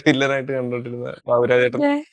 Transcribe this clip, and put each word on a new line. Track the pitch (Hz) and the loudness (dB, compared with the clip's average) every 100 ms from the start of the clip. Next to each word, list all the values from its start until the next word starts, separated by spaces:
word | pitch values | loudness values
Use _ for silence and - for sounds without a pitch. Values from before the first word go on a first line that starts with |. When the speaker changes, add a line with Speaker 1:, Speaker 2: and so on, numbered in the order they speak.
| 160 | 4
Speaker 1:
വില്ലനായിട്ട് | 131 139 139 131 | 2 2 -2 -4
കണ്ടോണ്ടിരുന്ന | 131 123 123 123 120 127 - - | -6 -4 -6 -8 -10 -10 -10 0
ബാബുരാജേട്ടൻ | 120 120 123 123 123 | 2 4 4 2 2
Speaker 2:
അതെ. | 285 294 302 | 0 -2 -6